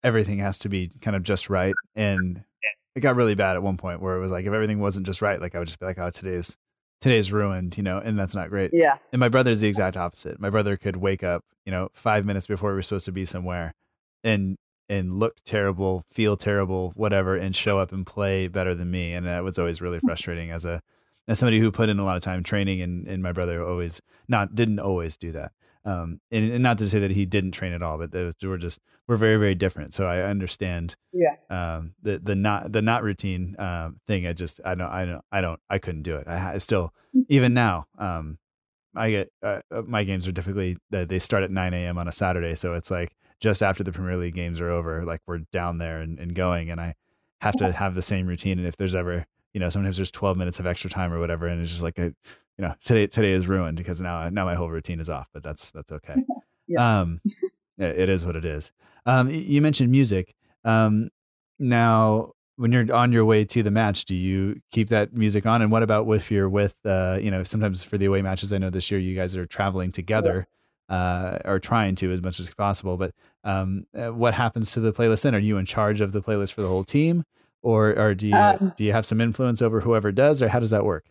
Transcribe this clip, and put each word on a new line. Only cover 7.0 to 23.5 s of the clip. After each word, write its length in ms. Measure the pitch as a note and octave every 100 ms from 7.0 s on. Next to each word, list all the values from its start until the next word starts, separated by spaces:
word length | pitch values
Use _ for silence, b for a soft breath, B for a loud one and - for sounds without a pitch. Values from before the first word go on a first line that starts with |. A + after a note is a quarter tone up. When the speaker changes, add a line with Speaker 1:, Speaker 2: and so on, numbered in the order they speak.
Speaker 1:
today's 300 | C3 A#2 G2
ruined," 460 | G#2 G#2 F#2+ F2+ F2+
you 60 |
know, 160 | G2 F#2+
and 200 | G#2+ G#2+
that's 160 | F#2+
not 140 | G2+ E2
great. 220 | G2+ F#2
Speaker 2:
Yeah. 240 | E3+ D#3+ C#3 _
Speaker 1:
And 80 | B2+
my 80 | B2
brother's 320 | B2+ B2+ A2
the 80 | G#2+
exact 280 | G2+ F#2+ F#2
opposite. 440 | F2 - - -
My 100 | G2+
brother 260 | G#2+ G2+ G2
could 200 | G#2 F2+
wake 260 | F#2+ F#2+
up, 220 | F#2 F2 - _
you 80 | -
know, 180 | F#2 F#2+
five 320 | - A#2+ G#2+
minutes 220 | G2+ G2 -
before 240 | G2+ G#2
we 60 | G2
were 60 |
supposed 220 | F#2+ G2+
to 80 | F#2+
be 120 | F#2
somewhere 500 | F#2 F2+ F2+ F2+ E2 - _ _ _ _
and, 320 | A2+ G#2+ F#2+ F#2+ _ _ _
and 260 | G2+ F#2
look 220 | F#2 A2+ -
terrible, 600 | - A2 G2 F2+ F#2+ F#2 -
feel 260 | - G#2+ G2+
terrible, 560 | - G2+ F#2+ F#2 F#2 E2+
whatever, 400 | G#2+ G2 F#2+ F#2+
and 180 | F#2+
show 240 | F#2 - G2
up 140 | F#2
and 140 | F#2+ F2+
play 420 | - G2+ F#2+ F#2
better 260 | F#2+ F#2
than 160 | F2 F2
me. 220 | F2+ F2
And 140 | F2 F2
that 180 | F2
was 140 | F#2 F2+
always 240 | E2+ E2
really 180 | F2+ E2+
frustrating 500 | B3 E2+ - E2+ E2
as 140 | E2
a, 160 | E2+ E2+ - _ _ _ -
as 100 | A2
somebody 220 | B2+ A2
who 100 | A2
put 200 | G2+ A2
in 80 | G2+
a 60 |
lot 120 | G2 F2+
of 60 |
time 200 | F#2 F#2
training, 380 | F2+ G#2 G2 F#2
and, 260 | F2+ F2 -
and 160 | F#2+
my 100 | F#2
brother 320 | F2 F2